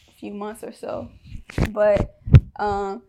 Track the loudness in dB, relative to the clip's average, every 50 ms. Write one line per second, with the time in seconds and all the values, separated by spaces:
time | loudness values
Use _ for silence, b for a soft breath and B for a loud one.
0 | _ _ _ -18 -16 -14 -12 -12 -12 -12 -12 -14 -16 -16 -16 -14 -12 -10 -10 -10
1 | -12 -14 -18 -20 -20 -16 -16 -16 -14 -8 -4 -4 -4 -2 0 0 2 2 2 2
2 | 0 -4 -6 _ 2 8 8 8 8 6 -8 -6 -4 -4 -2 -4 -4 -6 -8 -10
3 | -12